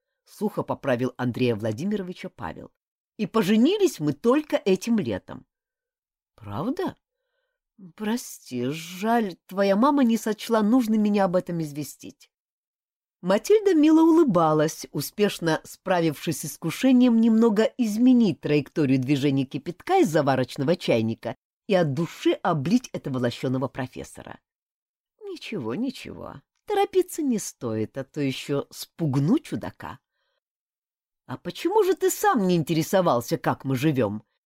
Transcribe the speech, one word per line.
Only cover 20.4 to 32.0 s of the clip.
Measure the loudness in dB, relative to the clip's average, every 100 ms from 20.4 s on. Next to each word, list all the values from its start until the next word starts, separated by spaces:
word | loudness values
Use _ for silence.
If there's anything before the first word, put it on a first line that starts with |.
| -2 -2 -2 0
чайника | 0 0 0 -4 -8 -12 _ _ -2
и |
от | 0 0
души | -2 -6 -4 -2
облить | -2 -2 -2 0 -2 -2
этого | -8 -6 -4
лощеного | -4 -4 -4 -4 -4
профессора. | -8 -10 -12 -16 -16 -20 -20 _ _ _ _ _ _ _ _
«Ничего, | -16 -14 -10 -8 -8
ничего, | -6 -6 -8 -14 -14 -16 -18 -20 _ -6
торопиться | -2 0 0 -2 -4
не | -2 -2
стоит, | -6 -10 -6 -4 -4 -6
а |
то | -10 -4
ещё | -4 -4 -4 -6 -6
спугну | -14 -18 -6 -2 0 2 0
чудака». | 0 -8 -10 -12 -14 -16 _ _ _ _ _ _ _ _ _ _ _ _ -16
«А | -12
почему | -12 -6 -2 2
же | 2
ты | 2